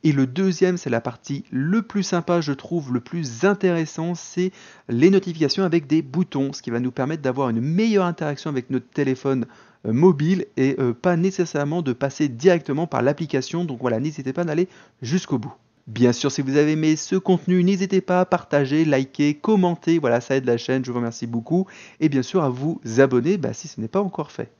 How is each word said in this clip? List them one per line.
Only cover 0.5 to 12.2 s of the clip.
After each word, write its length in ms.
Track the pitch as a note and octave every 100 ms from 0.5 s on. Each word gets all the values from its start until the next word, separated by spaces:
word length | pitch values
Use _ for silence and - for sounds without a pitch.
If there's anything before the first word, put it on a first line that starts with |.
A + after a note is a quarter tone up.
| E3+ F#3 F3+
c'est 120 | C#3
la 120 | A#2
partie 420 | C3 A#2 - C#3 -
le 320 | B2 D3 G#3+
plus 220 | A3+ G3+
sympa, 360 | F#3 F3 E3 F3
je 120 | D3
trouve, 420 | C3+ - E3+ C#3
le 60 | B2
plus 440 | - E3+ C#3+ A#2
intéressant, 680 | G3 G3+ F#3+ E3+ D#3 - E3+
c'est 380 | E3+ - - F#3 - - - -
les 220 | A#2 E3+
notifications 540 | G3 F3+ E3 D3 -
avec 240 | F#3+ E3+ C#3
des 120 | D3+
boutons, 520 | C#3+ C#3+ F3+ C#3 C#3
ce 100 | -
qui 80 | -
va 80 | A#2
nous 140 | B2+
permettre 300 | B2+ C3 D#3+
d'avoir 260 | C3+ B2+ C3
une 120 | A2+
meilleure 440 | C3 E3+ A3+ G#3
interaction 460 | F3+ E3 D#3 C#3+ D#3+
avec 200 | C3+ B2
notre 180 | C3 -
téléphone, 580 | - C#3 C3 C#3 C3 A2+ - - _ G#2+
euh, 60 |
mobile 540 | A2+ F3+ D3 D#3 F#3 - -
et, 180 | C3 C3
euh, 120 | B2+
pas 240 | A#2+ F#3 F3
nécessairement 680 | F#3 F#3+ E3+ D3 C#3+ E3+
de 100 | C#3+
passer 340 | B2 C#3 -